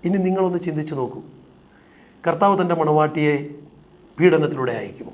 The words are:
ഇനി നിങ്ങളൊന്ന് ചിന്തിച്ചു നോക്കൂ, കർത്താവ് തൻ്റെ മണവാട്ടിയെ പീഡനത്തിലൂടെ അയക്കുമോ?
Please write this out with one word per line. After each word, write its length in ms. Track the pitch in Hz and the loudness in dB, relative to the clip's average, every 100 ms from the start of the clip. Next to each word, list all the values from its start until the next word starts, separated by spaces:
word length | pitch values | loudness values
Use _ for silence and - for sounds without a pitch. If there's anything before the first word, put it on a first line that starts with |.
ഇനി 140 | 175 196 | 0 0
നിങ്ങളൊന്ന് 420 | 185 190 185 175 | 0 0 0 -2
ചിന്തിച്ചു 360 | 175 156 156 147 | -4 -6 -6 -6
നോക്കൂ, 260 | 123 - - - - - - - _ - - - | -6 -8 -18 -20 -20 -20 -20 -20 _ -20 -20 -8
കർത്താവ് 360 | - 165 202 190 | -4 2 2 2
തൻ്റെ 160 | 180 170 | 0 0
മണവാട്ടിയെ 640 | 156 151 151 156 151 147 147 - - - _ - - - | 2 2 2 2 0 0 -4 -16 -20 -20 _ -20 -20 2
പീഡനത്തിലൂടെ 580 | 175 160 151 147 127 113 | 4 4 0 -2 -4 -6
അയക്കുമോ? 320 | 101 - 113 | -10 -14 -18